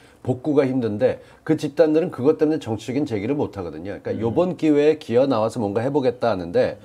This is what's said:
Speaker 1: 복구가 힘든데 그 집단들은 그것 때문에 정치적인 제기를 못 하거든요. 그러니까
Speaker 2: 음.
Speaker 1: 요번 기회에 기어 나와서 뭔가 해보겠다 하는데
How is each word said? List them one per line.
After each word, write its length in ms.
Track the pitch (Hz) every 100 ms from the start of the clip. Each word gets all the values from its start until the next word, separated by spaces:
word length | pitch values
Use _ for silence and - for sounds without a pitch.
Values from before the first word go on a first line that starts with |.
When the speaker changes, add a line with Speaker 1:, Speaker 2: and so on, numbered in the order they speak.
| - -
Speaker 1:
복구가 420 | 120 123 156 139 131
힘든데 560 | 131 113 104 120 92 - -
그 140 | - 156
집단들은 520 | 147 139 156 156 175
그것 280 | - 131 160
때문에 220 | 151 156
정치적인 460 | 110 107 - 139 143
제기를 300 | 107 107 147
못 220 | 107 98
하거든요. 340 | 85 78 92
그러니까 200 | 87 113
Speaker 2:
음. 80 | 98
Speaker 1:
요번 380 | 113 127 180 151
기회에 400 | 156 143 151 156
기어 300 | - 117 139
나와서 320 | 113 113 123
뭔가 220 | 104 101
해보겠다 480 | 127 143 123 117 117
하는데 500 | 95 85 107 107 -